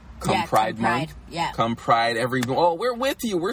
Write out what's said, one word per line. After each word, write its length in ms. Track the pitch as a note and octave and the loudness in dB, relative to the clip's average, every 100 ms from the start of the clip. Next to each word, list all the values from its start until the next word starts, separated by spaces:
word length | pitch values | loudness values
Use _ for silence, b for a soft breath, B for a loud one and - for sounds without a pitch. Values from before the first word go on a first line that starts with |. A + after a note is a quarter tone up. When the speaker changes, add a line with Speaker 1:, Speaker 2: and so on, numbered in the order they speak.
| - - | -20 -8
Speaker 1:
come 140 | - | -2
Speaker 2:
Yeah, 60 | - | -2
come 80 | - | 2
Speaker 1:
Pride 300 | A2 A2 A2 | 2 2 0
Speaker 2:
Pride. 200 | A#2 A#2+ | 0 0
Speaker 1:
Month? 160 | - - - | -4 -10 -10
Speaker 2:
Yeah. 220 | - D#3+ | -6 -4
Speaker 1:
Come 240 | - A2+ A#2 | -2 -2 0
Pride, 400 | - A#2 A#2+ A#2 | 2 4 4 0
every, 260 | B2 B2+ A#2+ | 0 0 0
"Oh, 260 | C3+ E3+ | 2 4
we're 200 | E3 A#3+ | 4 0
with 240 | A#3 C4+ - | 0 -2 0
you. 140 | A#3 F3+ | -2 -2
We're 160 | F#3 | -2